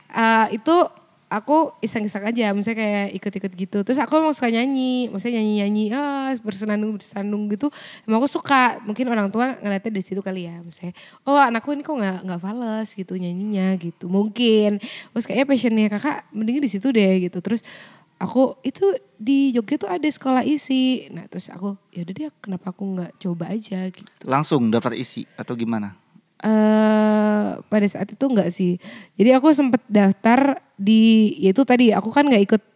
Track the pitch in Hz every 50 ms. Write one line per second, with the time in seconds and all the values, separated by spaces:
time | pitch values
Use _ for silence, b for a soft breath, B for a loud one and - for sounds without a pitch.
0 | B _ - - 226 226 226 226 220 208 202 226 - 311 330 359 320 - - -
1 | _ _ _ _ _ - 190 214 214 - 294 311 320 - - _ - 208 - 226
2 | 208 208 - 202 202 214 233 233 226 208 196 202 202 226 226 220 220 208 208 202
3 | 202 196 - 190 - 208 190 202 - 196 180 175 190 180 - 202 196 - 262 285
4 | 349 339 302 311 320 311 294 - 262 233 226 226 247 269 277 262 254 254 254 254
5 | 247 226 - 196 185 240 240 226 214 214 208 208 202 202 208 214 214 208 233 277
6 | 294 285 277 277 269 269 269 233 226 214 202 190 214 214 208 208 214 220 214 196
7 | - - - 208 196 208 208 208 208 208 208 196 - 294 B B B B B B
8 | - - 220 226 254 277 - 339 - - 285 262 254 240 - - - 208 214 208
9 | 262 254 233 220 202 196 196 220 247 262 254 - - 202 196 196 - 226 220 196
10 | 185 - 196 196 190 190 185 185 175 170 170 170 170 170 160 - - 175 180 B
11 | B B B B _ 254 277 285 277 240 233 226 - 285 294 285 285 - 311 262
12 | 208 196 185 185 185 185 180 170 170 190 214 247 247 226 220 220 220 - - -
13 | 185 - 185 185 180 175 175 185 202 214 208 190 190 190 190 180 170 170 - _
14 | - 175 185 196 208 214 208 240 247 233 220 214 208 208 208 202 B 254 B B
15 | B B - 247 233 - 190 226 277 277 277 240 220 247 226 220 214 208 208 208
16 | - 302 - - - _ - 214 220 220 247 302 285 233 - 196 190 269 254 226
17 | 202 190 190 190 180 180 - 180 - 196 226 226 B B B B B B B B
18 | B _ _ - 185 - - 247 269 247 - - - 269 - - 381 392 370 -
19 | - _ _ - 214 214 277 277 277 269 233 240 220 196 285 - - 403 359 349
20 | 294 311 262 - - 262 262 254 - 254 302 285 - - 269 262 254 254 254 220
21 | - 139 - 165 - - - 180 - - - 180 185 202 202 196 _ _ - 175
22 | 175 160 190 - 302 302 - _ - 208 185 180 - 190 180 - 196 196 190 180
23 | 175 - - _ - 185 175 170 170 175 190 220 214 - 202 185 185 185 180 -
24 | - - _ _ - - 131 143 156 - 160 139 120 110 110 117 107 123 113 -
25 | 127 - - 113 113 - _ - 117 - 123 117 117 110 113 110 104 98 90 _
26 | _ _ _ _ _ _ _ - - 214 220 214 214 214 214 214 220 214 214 214
27 | 214 214 214 214 214 214 208 208 208 202 - - - _ - 214 202 202 - -
28 | 202 - - - 269 277 254 202 175 170 175 - 190 180 180 180 B B B B
29 | B B _ - 202 240 254 262 247 320 302 262 285 254 220 - - - 208 208
30 | 202 196 196 - - 226 233 262 277 277 262 - - _ _ - 196 202 220 220
31 | 220 226 220 220 214 208 - - 185 190 190 - 269 - 247 240 254 226 202 -
32 | - 226 226 277 294 294 254 202 202 196 226 208 - _ _